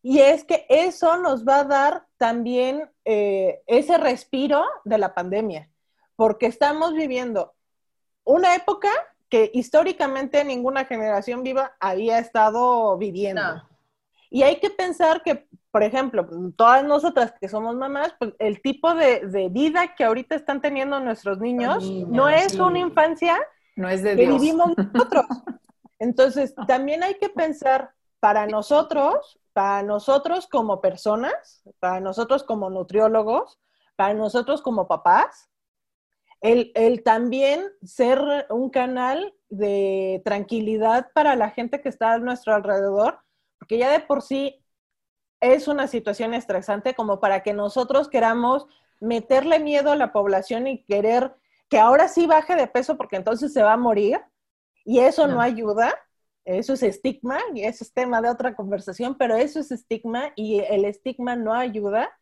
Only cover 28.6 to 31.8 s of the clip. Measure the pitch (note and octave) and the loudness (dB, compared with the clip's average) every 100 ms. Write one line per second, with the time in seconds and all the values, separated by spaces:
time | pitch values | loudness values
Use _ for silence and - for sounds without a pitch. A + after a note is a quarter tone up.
28.6 | G#3 D4 D#4+ D#4 C#4+ C5+ C#5+ _ _ - | 2 2 2 0 0 0 -4 _ _ -2
29.6 | G3 G3+ G3+ G#3 A#3+ C#4 D#4+ F4+ - C#4 | 0 -2 -2 -4 0 0 0 -6 -2 -2
30.6 | A3 G3 F#3+ F#3 G#3+ G#3+ C#4 D5+ _ _ | -2 0 -2 -2 -4 -2 -4 -6 _ _
31.6 | G3 _ | _ _